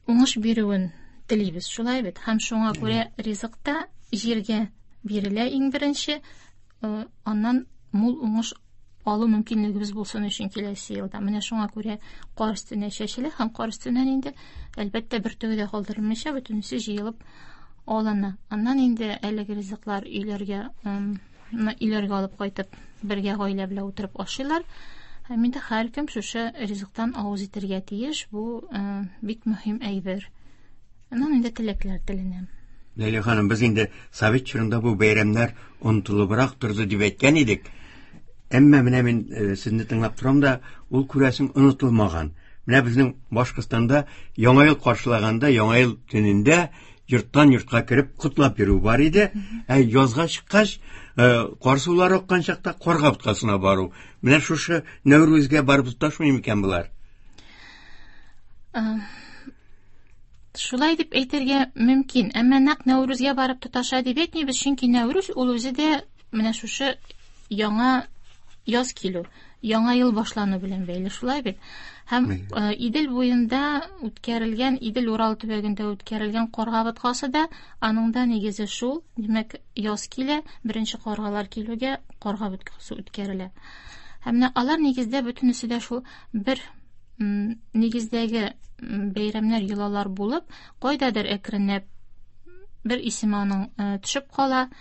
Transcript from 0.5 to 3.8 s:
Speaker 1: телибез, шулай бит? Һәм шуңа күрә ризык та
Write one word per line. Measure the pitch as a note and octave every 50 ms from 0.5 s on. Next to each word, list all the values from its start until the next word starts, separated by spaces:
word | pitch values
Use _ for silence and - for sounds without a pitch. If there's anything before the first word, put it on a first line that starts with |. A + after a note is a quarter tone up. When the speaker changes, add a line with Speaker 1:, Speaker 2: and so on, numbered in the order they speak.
| A3+ A3 G#3+ G3+ G3+ F#3+ F#3 F3 - - - - - - - -
Speaker 1:
телибез, | A#3 G#3+ G3+ F#3 D#3+ F3+ F3+ -
шулай | - - A3+ B3 B3+ C4 A#3+
бит? | F3+ - -
Һәм | - A#3 A3 A3
шуңа | - - A#3 A3 A3+ A3 - -
күрә | G#3+ A3 A3+ A3+ A3+ - - -
ризык | G#3 A3 G#3 G3+ - A3+ - - -
та | D4 D4 D#4+